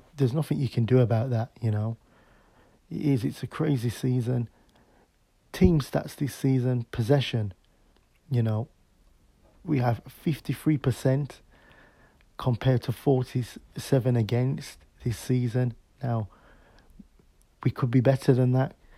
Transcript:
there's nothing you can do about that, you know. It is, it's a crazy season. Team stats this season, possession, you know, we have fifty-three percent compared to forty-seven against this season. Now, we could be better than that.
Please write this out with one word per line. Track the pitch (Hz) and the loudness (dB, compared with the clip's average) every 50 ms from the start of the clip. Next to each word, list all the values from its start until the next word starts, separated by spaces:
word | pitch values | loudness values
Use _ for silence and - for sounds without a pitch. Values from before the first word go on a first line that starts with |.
| - _ - - | -4 _ -2 0
there's | 139 117 123 | 0 2 2
nothing | 160 151 - 147 - | 0 -2 -2 -2 -2
you | 139 117 | -2 -2
can | - 120 113 | 0 0 2
do | 104 127 127 | 4 6 4
about | 123 104 117 110 120 135 | 4 4 2 0 0 0
that, | 120 110 117 - _ - | -2 -2 -4 -4 _ -6
you | 110 110 | -2 -2
know. | 107 107 107 113 117 - _ _ _ _ _ _ _ _ _ _ _ _ _ _ _ _ _ - | 0 0 -2 -4 -6 -8 _ _ _ _ _ _ _ _ _ _ _ _ _ _ _ _ _ -12
It | - - | -10 -4
is, | - 147 139 117 107 | 0 0 0 2 0
it's | 139 - - - | -4 -6 -6 -12
a | - | -10
crazy | - - 156 160 143 120 113 120 | -6 -4 0 0 0 0 0 -4
season. | - - - 127 123 127 113 120 127 120 117 - _ _ _ _ _ _ _ _ _ _ _ _ _ _ _ _ _ _ _ _ | -4 -2 -2 -2 0 0 0 0 -2 -2 -2 -4 _ _ _ _ _ _ _ _ _ _ _ _ _ _ _ _ _ _ _ _
Team | - - 185 185 165 151 | 0 4 6 6 6 4
stats | 127 - - 147 - 143 - | 0 0 -4 -6 -6 -6 -8
this | - 143 123 - | -6 -6 -6 -6
season, | - - 135 131 131 120 127 127 123 117 - | -2 0 0 2 2 2 0 0 -2 -4 -6
possession, | - - 113 104 143 143 123 - - 113 107 98 - _ _ _ _ _ _ _ _ _ _ _ _ _ _ - | -4 -4 2 4 4 2 2 0 -2 -4 -4 -4 -8 _ _ _ _ _ _ _ _ _ _ _ _ _ _ -2
you | 131 120 113 | 0 0 2
know, | 110 107 107 120 - _ _ _ _ _ _ _ _ _ _ _ _ _ _ _ _ _ _ - | 2 0 -2 -4 -6 _ _ _ _ _ _ _ _ _ _ _ _ _ _ _ _ _ _ -6
we | 170 151 131 | -2 0 0
have | 123 120 117 - - - | 2 0 -2 -2 -6 -18
fifty-three | - - - 175 147 - - - 117 - - 156 156 131 | -20 -6 -4 -4 -4 -4 -4 -8 -8 -2 0 0 0 2
percent | - 131 117 - - 135 131 139 147 - - - _ _ - - _ - - - - - _ _ _ _ _ _ _ _ _ - | 0 -2 -2 0 0 0 0 0 -2 -6 -10 -18 _ _ -20 -20 _ -20 -20 -20 -20 -20 _ _ _ _ _ _ _ _ _ -6
compared | - 127 120 - - 131 127 120 - | -2 -2 -2 0 2 2 2 2 0
to | - | -2
forty-seven | 120 - - 147 135 127 123 - - 127 117 - - - - - - - - - 139 131 107 127 123 | -8 -2 2 2 2 2 0 -2 -4 -4 -4 -4 -10 -18 -20 -18 -16 -14 -4 0 0 2 2 2 2
against | 120 110 101 117 120 127 131 147 156 147 - - - - _ _ - - | 2 2 2 0 0 0 0 -2 -4 -8 -12 -18 -20 -20 _ _ -8 -6
this | 127 110 - | -6 -6 -6
season. | - - 127 127 123 120 110 127 127 127 117 - _ _ _ - - | -2 -2 0 0 0 0 0 0 -2 -2 -4 -8 _ _ _ -10 -6
Now, | 123 117 113 107 - - - _ - - - - _ _ - _ _ - - - _ _ _ _ _ _ _ _ _ _ _ - | -4 -4 -4 -4 -6 -10 -20 _ -20 -20 -20 -20 _ _ -20 _ _ -20 -20 -20 _ _ _ _ _ _ _ _ _ _ _ -4
we | 131 | -4
could | - - - 120 | -2 -2 -4 2
be | 117 131 | 2 4
better | 113 135 131 - - - 131 | 4 4 2 2 4 2 4
than | 123 127 123 127 | 4 4 2 2
that. | 131 131 - - _ _ - - | 2 0 -2 -4 _ _ -20 -20